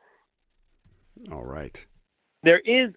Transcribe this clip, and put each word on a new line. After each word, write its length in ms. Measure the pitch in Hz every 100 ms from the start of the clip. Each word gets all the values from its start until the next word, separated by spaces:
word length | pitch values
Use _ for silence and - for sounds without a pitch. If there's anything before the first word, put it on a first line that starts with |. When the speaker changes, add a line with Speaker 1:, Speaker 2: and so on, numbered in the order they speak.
| _ _ _ _ _ _ _ _ _ _ _ - 240
Speaker 1:
All 120 | 76
right. 420 | 62 73 71 - - _ _ _ _ _
Speaker 2:
There 160 | 165 175
is, 340 | - 247 247